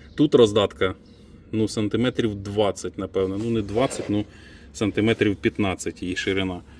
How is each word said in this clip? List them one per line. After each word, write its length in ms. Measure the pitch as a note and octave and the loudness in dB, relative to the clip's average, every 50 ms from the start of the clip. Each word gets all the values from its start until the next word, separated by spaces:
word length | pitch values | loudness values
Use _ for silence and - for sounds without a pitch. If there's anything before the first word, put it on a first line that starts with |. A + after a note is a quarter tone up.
| - - - | -20 -8 -2
Тут 200 | - D3 D3+ - | 0 4 6 6
роздатка, 600 | B2 A#2 G2+ G#2 A2 G2 - - - G2 F#2 - - - - - - - - - - - - | 8 6 6 6 4 2 2 0 -2 -2 -2 -2 -6 -14 -20 -20 -20 -20 -20 -20 -20 -12 -6
ну, 160 | - A2 A2 | -2 -2 -2
сантиметрів 680 | - - A2+ G#2+ G2+ - A2 B2 B2+ - - A#2+ G#2+ G2+ | -2 -2 -2 -2 -2 0 0 0 0 0 0 0 -2 -2
двадцять, 640 | G2+ F#2+ G2+ G2+ G#2+ G#2 G2 F2+ - - F2+ - | -6 -8 -4 0 0 0 0 0 -4 -8 -10 -8
напевно. 400 | G2 F#2+ F2 - G2 F#2+ F#2+ G2 | -8 -8 -4 -2 -2 -2 -2 -2
Ну, 120 | G2+ A2+ A#2 | -4 -4 -2
не 120 | A#2 A2 | -2 -2
двадцять, 480 | G#2 G2 G2+ A#2 C3+ C3+ - - - - | -2 -2 0 0 0 0 -2 -6 -4 -2
ну, 160 | G#2 G#2 G#2 - - - - - - - - - - | -2 -2 -2 -4 -10 -20 -20 -20 -20 -20 -20 -16 -8
сантиметрів 600 | - A2+ G2 - A2 G#2 A2+ A2+ - G#2+ G#2+ G2 | -4 -4 -2 0 0 0 2 2 2 0 0 0
п'ятнадцять 680 | - - A2 - - G#2 F#2 F2 - - F2 E2 - | 0 -2 -2 -2 0 -2 -2 -4 -4 -6 -10 -8 -8
її 140 | F2+ F2+ F#2 | -8 -6 -6
ширина. 460 | - - G2 F#2+ G2 F#2+ F#2 F2+ F#2 - - - | -4 -4 -2 -2 -2 -2 -4 -6 -8 -12 -18 -20